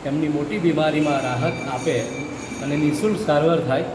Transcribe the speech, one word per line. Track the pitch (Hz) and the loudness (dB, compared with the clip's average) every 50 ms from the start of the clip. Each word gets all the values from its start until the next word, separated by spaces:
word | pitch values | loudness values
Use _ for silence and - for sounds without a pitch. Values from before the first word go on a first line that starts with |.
| - | -4
એમની | 135 143 156 160 151 147 | -2 -2 0 0 0 0
મોટી | 147 147 143 214 208 170 | 0 -2 -2 -2 2 2
બીમારીમાં | 170 151 156 156 156 151 156 151 147 143 135 | 2 4 4 2 2 2 2 2 2 2 0
રાહત | 131 127 123 120 143 160 - 123 - 135 | 0 -2 -2 0 0 0 -2 -2 -6 -4
આપે | 127 123 - 160 131 117 110 - - 139 - 151 - - - - - - | -6 -2 -2 0 0 0 -2 -4 -6 -8 -8 -8 -8 -10 -10 -10 -8 -6
અને | 131 139 147 | -4 -2 0
નિઃશુલ્ક | 151 151 147 151 151 196 214 208 170 - | 2 2 2 2 2 0 0 0 0 2
સારવાર | - 147 147 156 165 - - | 2 2 4 4 4 4 2
થાય | 123 123 131 143 165 - | 2 0 0 0 -2 -4